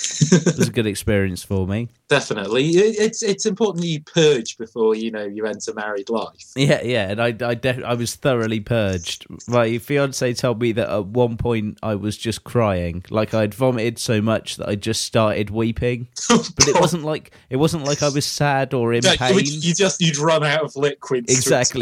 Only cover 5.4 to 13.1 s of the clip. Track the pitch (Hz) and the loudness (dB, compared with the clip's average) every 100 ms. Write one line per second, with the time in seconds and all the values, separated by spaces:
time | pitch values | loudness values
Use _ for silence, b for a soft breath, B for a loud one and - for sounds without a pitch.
5.4 | 107 104 113 107 107 101 98 113 92 - | -6 -6 -8 -8 -6 -6 -4 -4 -4 -10
6.4 | - - 143 151 113 120 98 107 120 113 | -12 0 2 2 2 -2 -2 -2 -2 -2
7.4 | 120 117 131 127 117 120 117 - 147 123 | -4 -2 -2 -2 -2 -2 -4 -2 0 0
8.4 | 110 110 104 117 101 92 - - - - | 0 -4 0 0 0 -2 -4 -10 -12 -16
9.4 | - 120 113 117 120 143 139 131 127 117 | 0 2 2 0 -2 0 0 0 -2 0
10.4 | 127 110 120 110 101 101 95 117 120 113 | -2 0 0 0 -2 -2 -2 0 0 0
11.4 | 120 113 107 - 110 101 104 - 113 - | -2 -2 -2 -6 -4 -2 -4 -4 -6 -6
12.4 | - 123 107 92 87 85 - | -2 0 2 2 -2 -6 -4